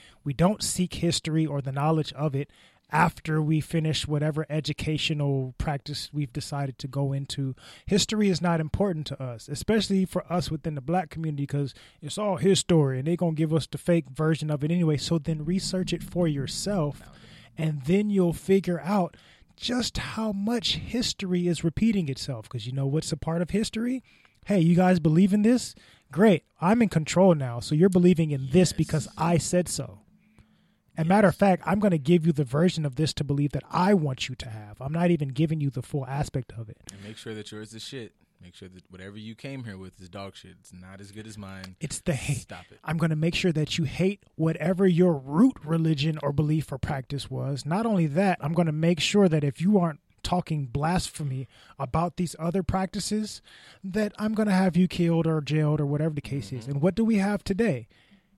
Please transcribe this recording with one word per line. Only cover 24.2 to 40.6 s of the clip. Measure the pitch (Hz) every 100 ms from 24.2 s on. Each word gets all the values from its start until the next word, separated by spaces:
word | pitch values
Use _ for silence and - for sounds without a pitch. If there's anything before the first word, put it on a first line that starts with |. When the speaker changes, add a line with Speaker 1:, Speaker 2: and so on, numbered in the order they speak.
| _ _ -
Speaker 1:
Hey, | 202
you | 165
guys | 175 185 185
believe | 156 156 196
in | 208
this? | 208 247 - - - _ _
Great. | 139 220 175 - _
I'm | 170 233
in | 220
control | 160 151 170 190
now, | 160 131 117
so | -
you're | 151 190
believing | 185 180 170 156
in | 143 131
this | 156 180
Speaker 2:
Yes. |
Speaker 1:
because | - 156 156 104 -
I | 165 170
said | - 180 180
so. | - 123 90 _ _ _ _ _ _ _ _ _ -
As |
a |
Speaker 2:
Yes. | 160
Speaker 1:
matter | 196 208
of | -
fact, | 202 180
I'm | - 196
gonna | 202 170
give | 131 175 160
you |
the | 143
version | 135 139 180 165
of | 147 127
this | 156
to | -
believe | 143 143 143
that | 143 -
I | 160 180
want | 208 151 131 -
you |
to | 127 117
have. | 110 104 104
I'm | 135
not | 165 175
even | 170 143
giving | 127 160 160
you | 143
the | 131
full | - 151 131
aspect | 139 143 139 120
of | 107 110
it. | - -
Speaker 2:
And | 98
make | 101 110
sure | 120
that | 107 104
yours | 107 107
is | 113
shit. | - 139 107 _ _ _
Make | 90 -
sure | 95
that | 92 -
whatever | 92 95 104
you | 107 110
came | 139 135
here | 117 95
with | 95 -
is | 92
dog | 98 98
shit. | - 95
It's | 87